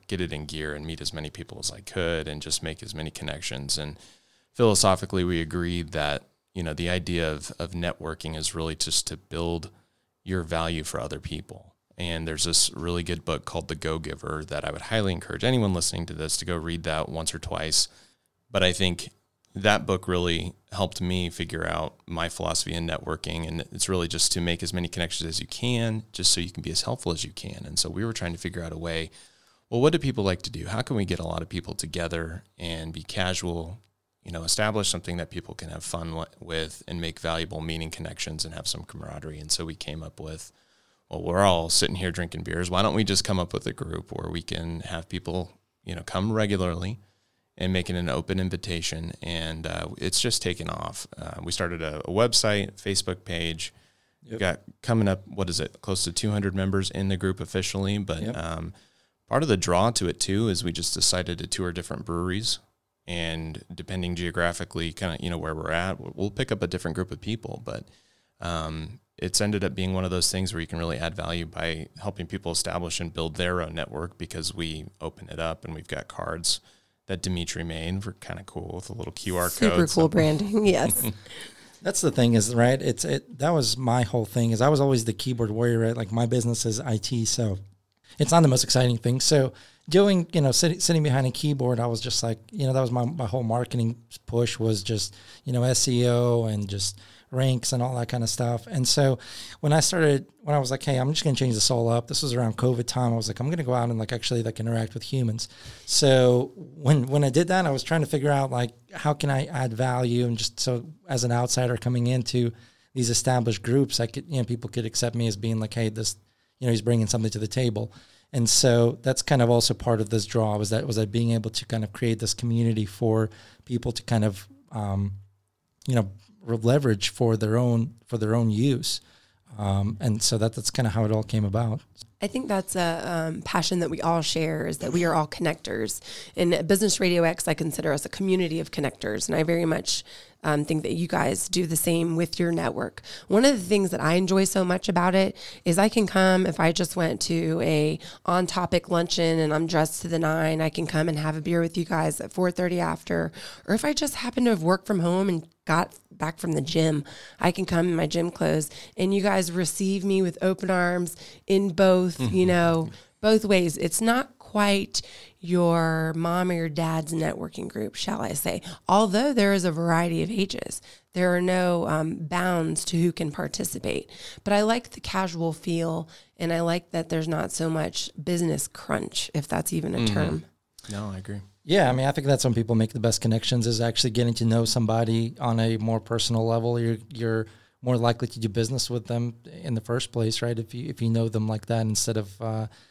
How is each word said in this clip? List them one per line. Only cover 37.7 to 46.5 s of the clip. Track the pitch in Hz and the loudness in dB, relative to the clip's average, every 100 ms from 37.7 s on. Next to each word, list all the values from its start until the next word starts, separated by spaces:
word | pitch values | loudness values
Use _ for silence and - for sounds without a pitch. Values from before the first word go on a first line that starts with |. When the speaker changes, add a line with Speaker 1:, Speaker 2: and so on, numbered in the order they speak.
| 80 80 | -4 -6
Speaker 1:
connections | - 82 - - 78 - | -8 -10 -8 -8 -6 -6
and | |
have | - - | -6 -6
some | - | -6
camaraderie? | - - 71 73 78 76 | -8 -14 -12 -12 -12 -8
And | 76 | -4
so | - 80 | -4 -4
we | 76 | -8
came | - 78 | -10 -10
up | 80 - | -12 -14
with | 78 80 - _ _ _ _ _ - | -12 -12 -16 _ _ _ _ _ -12
"Well, | 80 | -6
we're | - 90 | 0 4
all | 101 85 82 | 6 6 4
sitting | - - 87 | 2 2 -2
here | 90 | -4
drinking | 85 85 85 | -4 -6 -6
beers. | 85 82 87 | -6 -4 0
Why | 90 | 2
don't | 104 90 | 2 2
we | |
just | 101 98 | 2 2
come | - 95 | 2 0
up | 87 | -2
with | - - | -4 -6
a | |
group | - 85 82 - | -8 -8 -8 -8
where | - 85 | -8 -6
we | 82 | -6
can | - 82 82 82 | -6 -6 -6 -8
have | - 82 80 | -8 -10 -8
people, | 90 - 90 85 _ _ _ | -8 -4 -4 -6 _ _ _
you | - 90 | -12 -10
know, | |
come | - 92 104 | -6 -4 0
regularly | 110 104 | 0 0